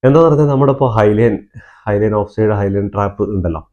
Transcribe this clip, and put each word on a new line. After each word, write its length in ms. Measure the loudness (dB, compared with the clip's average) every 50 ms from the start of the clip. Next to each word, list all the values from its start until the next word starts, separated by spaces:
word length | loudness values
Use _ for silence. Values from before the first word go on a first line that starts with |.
| 2
എന്താന്ന് 260 | 2 4 4 4 4
പറഞ്ഞാൽ 220 | 4 2 2 0
നമ്മുടെ 240 | 2 2 2 0 0
ഇപ്പോൾ 160 | 0 0 -2 0
ഹൈലൈൻ, 420 | 2 2 2 2 2 2 0 0 -2 -8 _ _ -20 -20 -20 _ _ _
ഹൈലൈൻ 320 | -4 -2 0 0 0 0
ഓഫ് 180 | -2 -4 -4 -4
സൈഡ്, 220 | -2 0 0 0
ഹൈലൈൻ 320 | 0 -2 -2 -2 -2 -4 -4
ട്രാപ്പ് 360 | -4 -4 -4 -4 -2 -4 -6 -4
ഉണ്ടല്ലോ 320 | -4 -4 -4 -4 -6 -6 -10 _